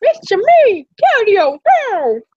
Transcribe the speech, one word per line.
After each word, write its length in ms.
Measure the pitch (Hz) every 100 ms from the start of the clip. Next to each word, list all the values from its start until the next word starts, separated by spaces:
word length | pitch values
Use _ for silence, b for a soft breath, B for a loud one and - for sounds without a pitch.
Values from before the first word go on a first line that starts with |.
It's 300 | 480 640 -
a 60 | 381
me, 500 | 466 679 587 370 277 _ 719 605
Mario. 420 | 427 403 302 285
Bro. 580 | - 740 571 392 269 226 240